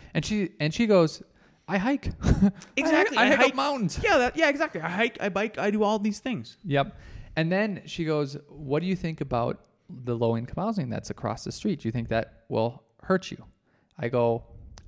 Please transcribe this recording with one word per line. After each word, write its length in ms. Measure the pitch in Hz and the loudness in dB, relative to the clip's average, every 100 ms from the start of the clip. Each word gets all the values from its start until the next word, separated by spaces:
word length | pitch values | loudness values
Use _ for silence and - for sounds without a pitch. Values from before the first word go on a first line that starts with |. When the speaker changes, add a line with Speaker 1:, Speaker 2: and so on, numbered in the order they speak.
| - | -6
Speaker 1:
And 120 | 165 147 | -4 -2
she, 240 | 214 190 - | -2 -2 -2
and 140 | 147 | -2
she 140 | 160 226 | 0 4
goes, 360 | 196 160 - - _ _ _ - | 6 6 2 -16 _ _ _ -4
"I 80 | 196 | -2
hike." 320 | 214 285 - - - - | 0 -2 -2 0 2 6
<laughs> 320 | 196 196 - - | 4 2 -6 -2
Speaker 2:
Exactly. 400 | 311 320 403 233 | 2 4 4 4
Speaker 1:
I, 40 | |
I 40 | 254 | 4
Speaker 2:
I 20 | |
Speaker 1:
hike 80 | 285 | 6
up 60 | 262 | 6
Speaker 2:
hike 100 | 262 | 4
Speaker 1:
mountains. 440 | 277 277 208 - | -2 0 -2 -2
Speaker 2:
Yeah, 140 | 427 330 | 2 4
that, 180 | 247 - | 2 2
yeah, 120 | 320 | 2
exactly. 320 | 277 311 175 | 2 -2 -4
I 80 | 165 | -4
hike, 280 | 180 226 - | -2 -2 -2
I 80 | 202 | -4
bike, 280 | 190 214 214 | -2 -4 -2
I 140 | 185 | -2
do 120 | 208 | 2
all 140 | 208 220 | 2 2
these 200 | 214 202 | 0 -4
things. 380 | - 151 110 - 190 | -4 -6 -8 -12 -2
Speaker 1:
Yep. 300 | 139 135 - - - - - | 0 0 -6 -16 -16 -8 -4
And 120 | 160 | 0
then 300 | 185 214 170 151 | 0 0 -4 -10
she 180 | - 160 | -6 -2
goes, 320 | 151 143 143 - | 0 -2 -6 -16
"What 320 | 143 147 147 | -14 -2 -2
do 60 | 175 | 0
you 80 | 185 | -2
think 240 | 165 160 | -4 -6
about 440 | 139 127 123 - _ _ - | -4 -2 -2 -4 _ _ -20
the 260 | 127 123 117 | -10 -4 0
low-income 440 | 117 117 120 - | 2 0 -2 -4
housing 280 | 202 208 127 | -4 -2 -4
that's 200 | 107 - | -6 -8
across 360 | - 113 107 - | -6 -6 -6 -8
the 60 | |
street? 260 | - 214 180 | -6 -4 -2
Do 80 | 113 | -2
you 60 | |
think 160 | 117 117 | -4 -2
that 340 | 113 - - - | -2 -2 -8 -6
will 340 | 120 113 120 _ _ | -2 -2 -4 _ _
hurt 280 | - 190 - | -2 0 -2
you?" 140 | - - _ _ _ _ - | -14 -16 _ _ _ _ -8
I 120 | 120 | -2
go, 340 | 123 117 117 - - - - | 2 2 0 -4 -18 -20 -20